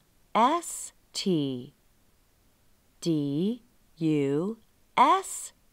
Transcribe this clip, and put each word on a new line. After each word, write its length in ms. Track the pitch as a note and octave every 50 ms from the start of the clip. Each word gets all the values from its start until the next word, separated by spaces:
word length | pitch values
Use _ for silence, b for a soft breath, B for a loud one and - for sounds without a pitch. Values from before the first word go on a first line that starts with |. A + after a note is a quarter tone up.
| _ _ _ _ _ _ -
S 580 | G#3 A3+ C4 D#4+ F4 E4 - - - - - - _ _ _ -
T. 600 | - - G3+ F3+ D#3 C#3+ C3+ C3 A#2+ B2 C#3+ - _ _ _ _ _ _ _ _ _ _ _ _ _ _ _ _ _ _ _ _ _ _ _ _ -
D 640 | - F3 D#3+ D3+ C#3+ C#3+ C#3 D3+ F3+ G#3 A#3+ B3 _ _ _ _ _ _ _ -
U 600 | E3 D#3 D3+ D3 C#3 C#3 C#3+ D3+ F3 G#3 A3+ - _ _ _ _ _ _ -
S 580 | - B3 D4 F4 F#4+ F#4+ - - - - - - _ _ _